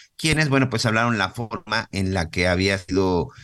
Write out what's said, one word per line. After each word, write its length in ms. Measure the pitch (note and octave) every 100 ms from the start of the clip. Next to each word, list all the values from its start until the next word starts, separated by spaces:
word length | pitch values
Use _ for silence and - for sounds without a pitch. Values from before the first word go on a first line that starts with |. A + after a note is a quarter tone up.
| - -
quienes, 320 | D#3+ D#3 D#3
bueno, 200 | C3+ C3
pues 160 | A2+ A#2
hablaron 320 | A2 A#2+ A2
la 120 | F#2+
forma 560 | - A2+ G2+ G2+ A2 A2+
en 220 | F#2+ F#2+
la 160 | F#2+ D#2+
que 180 | F#2 F2+
había 300 | F2+ G2 G2
sido 520 | F#2 F#2+ F#2 F2+ D2 -